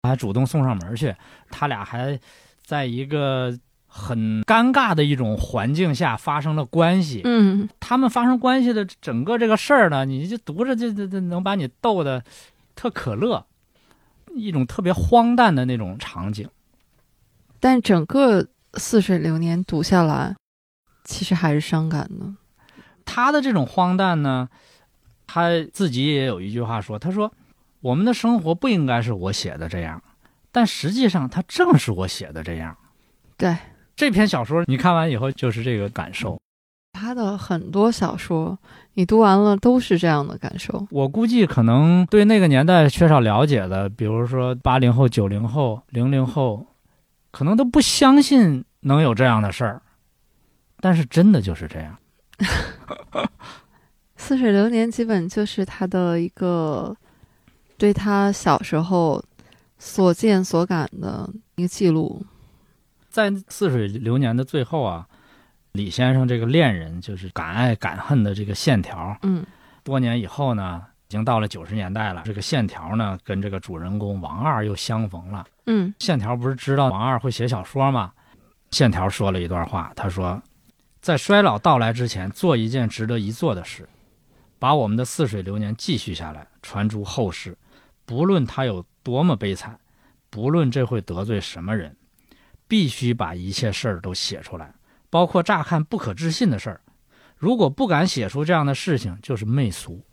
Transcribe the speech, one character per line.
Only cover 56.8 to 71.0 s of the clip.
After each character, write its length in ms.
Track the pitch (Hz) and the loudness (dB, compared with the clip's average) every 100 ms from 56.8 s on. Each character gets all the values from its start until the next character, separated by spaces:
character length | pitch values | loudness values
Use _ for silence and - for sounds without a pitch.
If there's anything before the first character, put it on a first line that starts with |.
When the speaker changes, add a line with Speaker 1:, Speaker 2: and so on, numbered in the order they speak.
| - 208 _ _ _ _ _ _ _ _ | -6 -12 _ _ _ _ _ _ _ _
Speaker 2:
对 140 | 208 | 2
他 400 | 202 202 202 202 | 2 0 2 2
小 300 | 202 185 143 | 2 2 0
时 140 | - | 0
候 480 | 156 170 185 160 - - _ _ _ _ _ | -2 0 2 2 -2 -6 _ _ _ _ _
所 340 | - - 185 | -8 2 4
见 300 | 170 220 196 | 4 4 4
所 220 | 185 165 | 2 0
感 220 | 180 175 143 - | 0 -2 -4 -8
的 260 | - - - 220 _ | -10 -8 -10 -14 _
一 80 | - | -6
个 40 | 180 | -6
记 220 | - 185 | 2 2
录。 340 | 160 160 - - _ _ _ _ _ _ _ _ | 2 -2 -8 -16 _ _ _ _ _ _ _ _
Speaker 1:
在 220 | - 208 196 - | -2 0 -2 -8
《似 240 | - 190 | -2 0
水 160 | 123 101 | 0 -2
流 300 | 107 113 127 | -4 -2 0
年》 140 | 127 | 2
的 80 | 120 | 0
最 200 | 131 151 | -2 -4
后 200 | 120 160 | -2 -2
啊， 240 | 113 85 - _ _ _ _ _ _ | -4 -6 -14 _ _ _ _ _ _
李 180 | 98 101 | -8 -6
先 240 | 117 127 | 0 2
生 140 | 131 127 | 2 2
这 100 | 120 | 0
个 80 | |
恋 300 | 117 156 143 | 2 2 2
人， 260 | 92 80 85 | 0 -8 -12
就 160 | 90 95 | -12 -12
是 100 | 92 | -10
敢 220 | - 82 | -10 -6
爱 220 | 101 127 | 0 0
敢 240 | 110 95 - | 0 -4 -6
恨 260 | - 131 | 0 0
的 120 | 104 | 2
这 100 | 98 | -2
个 80 | 104 | -6
线 260 | 98 - 117 | -2 0 0
条， 380 | - 85 85 107 | -2 -8 -10 -4
Speaker 2:
嗯。 200 | 196 180 185 _ _ _ | -2 -2 -6 _ _ _
Speaker 1:
多 160 | - 135 | -4 -2
年 200 | 120 120 | 0 -2
以 80 | 95 | -6
后 260 | - 139 | -4 -2
呢， 300 | 110 92 85 90 _ | -2 -6 -10 -14 _